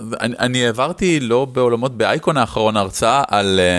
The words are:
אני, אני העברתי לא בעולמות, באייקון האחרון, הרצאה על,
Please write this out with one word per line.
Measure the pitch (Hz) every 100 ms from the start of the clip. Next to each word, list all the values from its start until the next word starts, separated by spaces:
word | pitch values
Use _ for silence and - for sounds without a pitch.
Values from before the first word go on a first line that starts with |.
| 110 117
אני, | 113 120
אני | 123 127 120
העברתי | 113 143 180 185 156
לא | 123 120
בעולמות, | 135 127 123 117 127 117
באייקון | 104 143 175 151
האחרון, | 117 120 110 107
הרצאה | 95 - 117 135 -
על, | 104 98 95 90